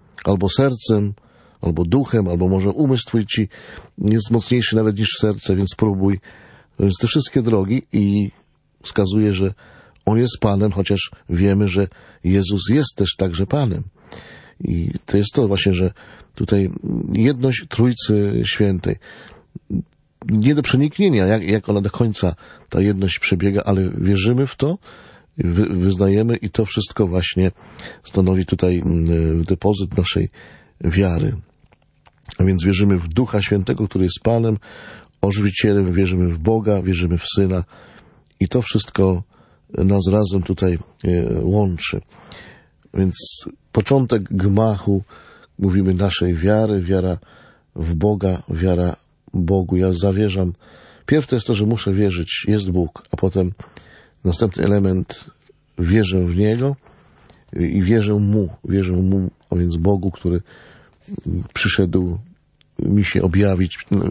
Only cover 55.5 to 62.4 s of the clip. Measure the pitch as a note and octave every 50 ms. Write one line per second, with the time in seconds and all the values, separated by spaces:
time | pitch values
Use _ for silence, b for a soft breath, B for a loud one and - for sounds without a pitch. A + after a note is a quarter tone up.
55.5 | - _ _ _ - - F2 E2+ G2+ A2 G#2 F2+ F#2+ F#2 F2+ F2 F2 F#2 G#2 G#2+
56.5 | A2+ A#2+ C3 C#3 C#3 - b b b b b b b b b b b b b b
57.5 | - - E2+ E2 - G2+ F#2 F#2 A2+ A2+ G2+ G#2 G#2 G#2 G#2 G2+ G#2 G#2+ G2 D#2+
58.5 | - - - - F#2 G2 F#2 F2+ F2+ F2+ F#2 F#2 G2 G2 F#2 F2 - _ _ -
59.5 | - F2 F2 F2 E2 E2 E2 G2 G2+ F#2 F2+ F#2+ - - - F2 F2 F2 - B
60.5 | B B B B B B B B B B - - - - - - - F2+ - -
61.5 | - - - G#2 - - F#2+ F2 E2 F#2+ F2+ F2 E2+ F#2 A#2+ - - _